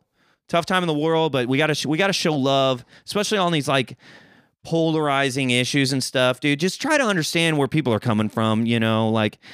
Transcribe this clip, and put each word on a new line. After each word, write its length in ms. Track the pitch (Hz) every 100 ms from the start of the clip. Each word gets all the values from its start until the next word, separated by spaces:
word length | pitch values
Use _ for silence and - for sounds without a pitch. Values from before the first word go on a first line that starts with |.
| _ _ _ _ -
Tough 180 | 170 165
time 160 | 185
in 40 | 175
the 60 |
world, 380 | 151 160 160 160
but 160 | 131 120
we 100 | 135
gotta 160 | 156
sh-, 120 | 143 131
we 120 | 160
gotta 160 | 196
show 220 | - 170 151
love, 500 | 135 139 135 123 - - -
especially 320 | 202 208 214
on 120 | 175
these, 160 | 160 135
like, 300 | 135 123 - - - - - _ _
polarizing 880 | - 165 165 156 147 135 139 131 127
issues 420 | 123 123 147 135
and 100 | 135
stuff, 360 | - 135 127 127
dude. 200 | 147 143
Just 220 | 185 -
try 160 | 277 302
to 60 |
understand 540 | 233 185 147 170 165 156
where 100 | 131
people 260 | 156 127
are 60 | 107
coming 300 | 120 107 107
from, 360 | - 110 110 117
you 140 | 117
know? 300 | 113 110 110
Like, 300 | 110 107 - -